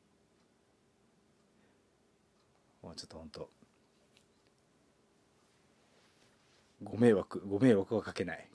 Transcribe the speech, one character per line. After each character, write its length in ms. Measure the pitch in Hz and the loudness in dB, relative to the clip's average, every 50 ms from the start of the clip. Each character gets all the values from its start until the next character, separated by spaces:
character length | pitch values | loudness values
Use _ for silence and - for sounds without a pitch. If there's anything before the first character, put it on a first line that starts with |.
| _ _ _ _ _ _ _ _ _ _ _ _ _ _ _ _ _ _ _ _ _ _ _ _ _ _ _ _ _ _ _ _ _ _ _ _ _ _ _ _ _ _ _ _ _ _ _ _ _ _ _ _ _ _ _ _ - | _ _ _ _ _ _ _ _ _ _ _ _ _ _ _ _ _ _ _ _ _ _ _ _ _ _ _ _ _ _ _ _ _ _ _ _ _ _ _ _ _ _ _ _ _ _ _ _ _ _ _ _ _ _ _ _ -20
も 80 | 90 | -16
う 40 | 82 | -16
ち 80 | - - | -16 -16
ょ 20 | |
っ 20 | |
と 100 | - - | -16 -16
ほ 80 | 78 80 | -18 -16
ん 40 | 76 | -16
と、 200 | - 80 78 - - _ - - _ _ _ _ _ _ _ _ _ - - _ _ _ _ _ _ _ _ _ _ _ _ _ _ _ _ _ _ _ _ _ _ _ _ _ _ _ _ _ _ _ _ _ _ - - - _ _ - - _ _ _ _ _ - _ _ _ - | -14 -14 -14 -14 -16 _ -20 -20 _ _ _ _ _ _ _ _ _ -20 -20 _ _ _ _ _ _ _ _ _ _ _ _ _ _ _ _ _ _ _ _ _ _ _ _ _ _ _ _ _ _ _ _ _ _ -20 -20 -20 _ _ -20 -20 _ _ _ _ _ -20 _ _ _ -18
ご 160 | 104 101 101 | -12 -8 0
迷 160 | 104 120 120 107 | 4 6 6 6
惑、 280 | 92 - - - 90 - | 4 2 -2 -8 -10 -6
ご 140 | 98 98 101 | -4 0 4
迷 140 | 131 131 110 | 4 6 6
惑 220 | 98 92 - 117 | 4 2 0 -2
は 60 | 107 | -4
か 120 | - - - | -4 -4 -6
け 100 | - 95 | -6 -6
な 120 | 85 80 | -6 -8
い。 120 | - - - | -10 -12 -18